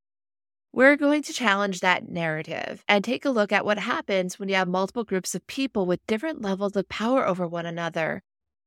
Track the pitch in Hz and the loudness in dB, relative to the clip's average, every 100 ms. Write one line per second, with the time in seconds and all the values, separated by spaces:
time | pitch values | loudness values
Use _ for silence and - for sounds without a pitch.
0 | _ _ _ _ _ _ _ - 262 285 | _ _ _ _ _ _ _ 4 6 6
1 | 285 302 285 311 240 196 202 180 185 180 | 4 2 0 -2 2 2 2 0 2 2
2 | - 175 165 156 160 160 - - - 208 | -2 -4 -2 -4 -6 -8 -8 -4 2 2
3 | 196 262 285 240 208 202 - 208 202 320 | 2 -2 0 2 2 2 2 0 -2 -4
4 | 294 190 180 - 196 190 180 185 190 - | 0 0 -2 -4 -2 0 2 0 -2 -4
5 | 220 190 - 180 - - 269 220 180 180 | -2 -2 -2 -6 -8 -4 -2 0 0 0
6 | - 220 320 311 202 190 202 196 185 - | 0 -2 -2 -4 -4 -2 -2 -2 -4 -4
7 | 220 262 220 180 175 170 170 170 165 165 | 0 2 2 0 -4 -6 -6 -4 -4 -2
8 | 156 151 - _ _ _ | -2 -4 -10 _ _ _